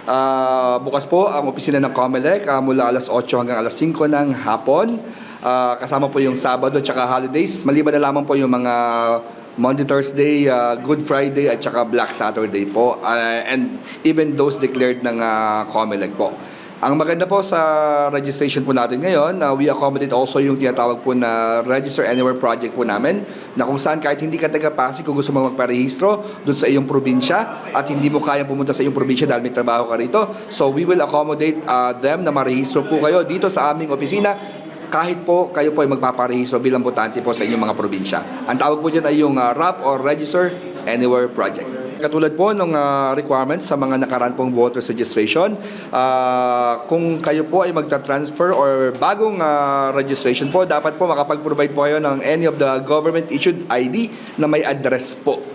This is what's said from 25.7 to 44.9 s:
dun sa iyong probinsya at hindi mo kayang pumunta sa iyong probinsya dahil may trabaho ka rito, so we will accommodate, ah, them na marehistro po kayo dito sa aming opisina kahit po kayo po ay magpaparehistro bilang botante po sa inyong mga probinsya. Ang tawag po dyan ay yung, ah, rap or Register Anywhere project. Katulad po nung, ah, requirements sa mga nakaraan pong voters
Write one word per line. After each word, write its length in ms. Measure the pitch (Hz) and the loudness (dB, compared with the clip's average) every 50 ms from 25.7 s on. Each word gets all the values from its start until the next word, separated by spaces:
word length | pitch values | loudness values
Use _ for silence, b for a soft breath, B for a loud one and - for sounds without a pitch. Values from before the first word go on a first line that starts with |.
| 123 123 127 131 131 - 175 196 214 208 B B B B B - | 2 0 0 0 0 0 2 2 2 2 B B B B B -2
dun 80 | 143 | -2
sa 160 | 135 - - | 2 2 2
iyong 160 | 139 139 131 131 | 4 2 2 2
probinsya 800 | 143 135 131 131 127 127 123 - 170 202 226 - - - - - - | 0 0 2 2 0 2 2 2 0 0 0 -2 -8 -12 -12 -4 -4
at 80 | - 143 147 | -4 -2 -2
hindi 160 | 151 143 143 147 | -2 0 0 2
mo 160 | 151 147 - | 0 0 0
kayang 240 | 147 139 143 143 139 | 0 0 0 -2 -2
pumunta 240 | 135 139 139 135 | -4 -4 -2 -2
sa 80 | 131 - | 0 0
iyong 160 | 131 143 135 | 0 0 2
probinsya 320 | 139 135 131 131 123 156 143 | 0 0 2 2 2 2 0
dahil 160 | 127 120 120 | 0 0 -2
may 80 | 123 | -2
trabaho 400 | 117 123 120 120 117 117 120 117 | -2 0 0 2 2 0 0 0
ka 80 | 117 113 | -2 -2
rito, 320 | 117 127 123 214 214 196 B B B B | -2 0 2 0 0 0 B B B B
so 240 | - - 156 139 | -2 0 0 2
we 160 | 135 143 175 170 | 2 0 2 2
will 160 | 185 185 147 | 4 2 2
accommodate, 560 | - - 147 151 151 151 143 151 156 151 151 151 - | 2 2 0 0 0 0 0 0 0 0 -2 -2 0
ah, 240 | - 127 123 123 | 2 2 2 0
them 320 | 123 120 120 135 151 175 185 | -2 0 0 0 0 2 0
na 80 | 165 | 0
marehistro 560 | 143 143 131 131 127 127 135 131 - 156 139 - | 0 0 0 0 0 0 -2 0 0 -2 0 2
po 160 | 160 156 143 | 0 2 2
kayo 240 | 151 165 180 170 - | 4 4 4 2 2
dito 240 | 160 185 - 190 | -2 0 0 0
sa 240 | 185 - 135 147 147 | 2 2 2 2 0
aming 160 | 160 165 156 | -2 -2 -4
opisina 480 | 143 135 135 - 185 208 202 202 202 196 B B B B B - - - - - | -4 -4 -2 -2 -2 0 0 0 0 -2 B B B B B -16 -16 -16 -12 -4
kahit 320 | - 156 165 175 180 170 170 165 | -2 -2 0 0 -2 -4 0 2
po 240 | 175 180 180 - | 2 2 2 0
kayo 240 | - 156 143 151 - | 0 0 0 2 2
po 80 | - 151 | 2 2
ay 80 | 135 | 2
magpaparehistro 720 | 139 127 127 127 127 127 123 123 123 123 123 123 131 120 123 | 2 0 0 -2 0 0 -2 0 0 -2 -2 0 -2 0 2
bilang 160 | 131 127 127 | 2 2 2
botante 400 | 120 123 123 - 110 110 110 123 | 0 0 0 0 -2 -2 -2 -4
po 160 | 110 117 117 | -2 -2 -2
sa 80 | - 107 | -2 0
inyong 160 | 104 117 113 | -2 0 2
mga 160 | 110 107 107 | 2 2 0
probinsya. 440 | - 104 101 98 95 95 - - 82 - B B B B - | 0 -2 -4 -2 -4 -4 -2 -4 -4 -4 B B B B -4
Ang 80 | 123 | -2
tawag 240 | 131 135 143 151 151 | 0 2 2 2 2
po 80 | 151 165 | 0 0
dyan 160 | 156 165 156 | 0 2 2
ay 160 | 147 147 147 | 2 4 4
yung, 160 | 151 147 135 | 4 4 4
ah, 160 | 131 123 120 | 2 2 2
rap 320 | 120 143 165 180 185 - 131 | 2 2 0 0 0 0 0
or 160 | 135 139 135 | 0 0 0
Register 560 | 131 139 147 147 151 147 - 180 180 180 180 - - - - - - - | 2 0 0 0 -2 -2 0 2 2 2 0 -6 -12 -12 -12 -10 -6 -4
Anywhere 400 | 113 120 123 123 123 123 123 123 | 0 2 2 4 4 4 2 0
project. 400 | 123 - 101 98 95 - - - - - - - - - | 0 -2 -2 -2 -2 -6 -10 -8 -8 -10 -10 -10 -10 -4
Katulad 320 | - 147 151 160 160 151 151 | -4 -2 0 2 0 0 2
po 220 | 156 180 208 214 | 2 2 2 2
nung, 180 | 202 185 170 160 | 0 0 0 0
ah, 400 | 151 143 143 139 139 139 135 135 | 0 2 2 2 2 0 0 0
requirements 560 | 143 147 151 147 131 135 131 151 180 - - | -2 0 0 0 0 2 0 -2 -4 -2 -2
sa 60 | 156 | -2
mga 260 | 139 139 131 135 131 | 0 0 0 0 0
nakaraan 320 | 131 127 131 127 123 123 123 | 0 0 0 0 0 0 0
pong 220 | - 131 127 127 | -2 -2 -2 2
voters 340 | 120 120 123 120 127 117 - | 2 2 2 2 -2 -4 -4